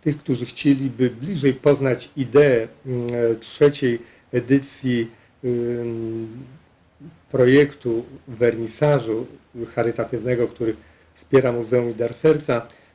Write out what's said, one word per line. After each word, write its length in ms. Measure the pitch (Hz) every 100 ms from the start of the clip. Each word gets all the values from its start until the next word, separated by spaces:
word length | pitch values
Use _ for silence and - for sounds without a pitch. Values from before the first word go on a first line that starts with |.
tych, 160 | 160 -
którzy 280 | - 123 123
chcieliby 640 | - 147 135 135 117 127
bliżej 440 | 110 143 185 135
poznać 560 | 127 147 139 135 120 - -
ideę, 520 | 123 127 147 120 113 - 135
mm, 200 | 123 120
e, 220 | 120 117
trzeciej 640 | 113 - - 147 143 127 117 - _ _
edycji, 800 | 123 117 139 139 - 131 120 113 - _ _
ym, 1000 | 127 120 120 120 120 113 113 113 113 117 131 139 _ _ _ _ 147 - _
projektu 760 | 135 123 135 143 - 120 113 120 135 -
wernisażu 1000 | 113 120 113 113 - 147 143 113 110 127 - _ 123 117
charytatywnego, 760 | - 117 113 110 120 113 120 113
który 280 | - 113 107 - _ _
wspiera 380 | _ _ 135 127
Muzeum 380 | 120 113 123 120
i 40 |
Dar 200 | 113 117
Serca. 520 | 120 160 151 151 120 - - _